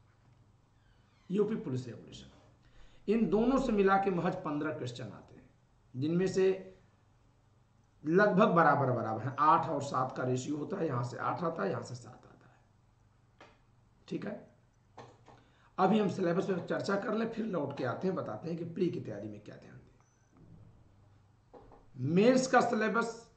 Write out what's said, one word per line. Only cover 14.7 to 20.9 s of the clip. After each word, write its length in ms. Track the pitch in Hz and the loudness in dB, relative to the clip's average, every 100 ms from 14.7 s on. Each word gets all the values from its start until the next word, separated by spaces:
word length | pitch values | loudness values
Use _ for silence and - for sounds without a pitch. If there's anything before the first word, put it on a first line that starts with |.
| _ _ - - - - - _ _ _ - | _ _ -20 -20 -20 -20 -20 _ _ _ 2
अभी 220 | 185 214 | 4 4
हम 100 | 196 | 2
सिलेबस 360 | - 175 170 190 | 0 0 0 0
पर 200 | 175 - | -2 -4
चर्चा 300 | 156 - 196 | -4 -2 -2
कर 180 | 233 | -2
लें, 160 | 208 226 | -2 -4
फिर 160 | - 214 | -4 -4
लौट 320 | 175 135 - | -4 -4 -4
के 60 | |
आते 240 | 127 117 185 | -4 -2 -4
हैं, 80 | 160 | -4
बताते 340 | 120 110 165 | -6 -8 -6
हैं 80 | 165 | -6
कि 80 | 165 | -6
प्री 240 | - 180 | -2 -2
की 100 | - | -2
तैयारी 280 | 123 104 107 | -8 -10 -10
में 120 | 104 | -14
क्या 160 | - - | -16 -20
ध्यान 220 | - 127 | -20 -20
दें। 220 | - _ _ _ _ _ - - - - - | -20 _ _ _ _ _ -20 -20 -20 -20 -20